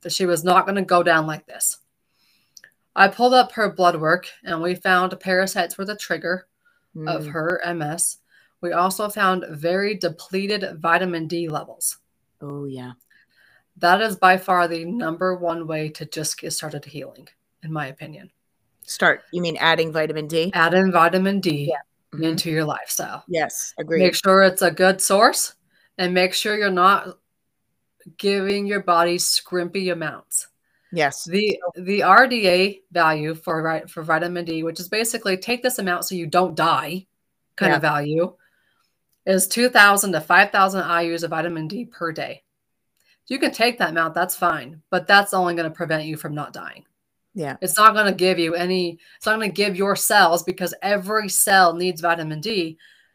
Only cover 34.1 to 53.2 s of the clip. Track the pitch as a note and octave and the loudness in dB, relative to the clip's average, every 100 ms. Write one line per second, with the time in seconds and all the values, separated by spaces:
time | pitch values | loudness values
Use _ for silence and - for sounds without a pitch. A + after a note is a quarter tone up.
34.1 | D#3+ F3 F3 E3 D#3+ E3 E3 F3 G#3+ A3 | -2 -2 -6 -6 -6 -6 -8 -6 -4 -4
35.1 | A#3 G3+ F#3 G#3 B3 B3+ A#3+ F#3+ F3 - | -4 -4 -4 -4 -4 -4 -2 -4 -4 -4
36.1 | F#3 E3 F3+ F#3 D#3 D#3+ C#3 D3+ F3+ - | -6 0 2 2 0 2 2 -2 -8 -12
37.1 | _ _ _ _ - G3 D3 D3+ D3 D3 | _ _ _ _ -2 0 2 2 0 -2
38.1 | D#3 F#3 - _ _ _ _ _ _ _ | -2 -2 -6 _ _ _ _ _ _ _
39.1 | _ - F#3+ F#3 A#3 B3 B3 G3+ G3+ G3+ | _ -2 0 0 0 4 6 6 6 2
40.1 | D#3+ - F3+ G3+ G#3 F#3+ F#3+ D#3+ E3+ E3+ | -2 4 4 6 4 2 2 0 0 0
41.1 | E3 E3 D#3+ E3+ E3 D#3 G3+ A#3+ - E3 | -4 -4 -4 -4 -6 -8 -8 -12 -8 -8
42.1 | D#3+ C3 - _ _ _ _ _ _ _ | -6 -10 -12 _ _ _ _ _ _ _
43.1 | _ _ C4+ D4 - A#3 A#3 F3 E3 D#3+ | _ _ -4 -2 2 0 2 -2 0 -2
44.1 | E3 F#3 - F3 D#3 B2+ D#3 _ F3+ E3+ | -2 -4 -2 -2 -2 -6 -18 _ -4 4
45.1 | G3+ G3+ F#3+ F3 E3+ D#3+ D#3 E3 D#3 D#3 | 4 4 0 0 -2 -4 -6 -4 -4 -4
46.1 | D3+ D#3+ D3 C#3+ - E2 - _ _ _ | -8 -8 -8 -8 -12 -16 -18 _ _ _
47.1 | _ _ G#3 C#3+ - F#3 G3+ G#3+ G#3 G3+ | _ _ -8 -8 -6 -4 6 6 6 2
48.1 | F#3+ F#3 E3+ E3 E3+ F3 F#3 F3 E3 _ | 2 2 2 0 0 0 0 -2 -6 _
49.1 | - G#3+ A3 G#3+ D#3+ G#3 F3+ G3 F#3+ - | -6 -2 0 -2 0 -2 0 0 0 2
50.1 | G#3 F3 E3+ E3 F#3 F3+ - F#3+ G#3 F#3 | 6 6 4 -2 -4 -6 -4 -2 -2 0
51.1 | A3 G#3 - - F#3+ F3+ E3+ F3+ D#3+ E3+ | -2 -2 0 4 6 6 4 -2 -2 -2
52.1 | E3+ D#3 D#3 F#3+ G#3+ E3 D#3+ _ _ _ | -2 -2 -6 -4 -4 -4 -8 _ _ _
53.1 | _ | _